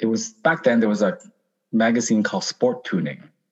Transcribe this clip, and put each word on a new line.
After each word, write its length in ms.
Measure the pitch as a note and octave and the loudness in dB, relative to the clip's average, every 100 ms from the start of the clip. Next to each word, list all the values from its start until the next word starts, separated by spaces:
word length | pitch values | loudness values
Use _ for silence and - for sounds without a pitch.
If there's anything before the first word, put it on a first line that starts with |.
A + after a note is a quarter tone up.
it 60 | A2+ | -2
was, 240 | A2 - | -2 -4
back 340 | - D#3+ E3 | -4 -2 0
then 160 | B2+ A#2 | 2 2
there 80 | G#2+ | 2
was 120 | G#2 | 2
a 160 | G2 - - _ _ _ _ | 0 -2 -10 _ _ _ _
magazine 540 | A2+ A2+ A#2+ A2+ A2 | 0 2 0 0 0
called 180 | G2+ F#2+ | 0 -4
Sport 400 | - - B2 A#2+ | -6 -2 -2 -2
Tuning, 400 | - F#2 D2+ - - _ _ | -4 -4 -4 -8 -18 _ _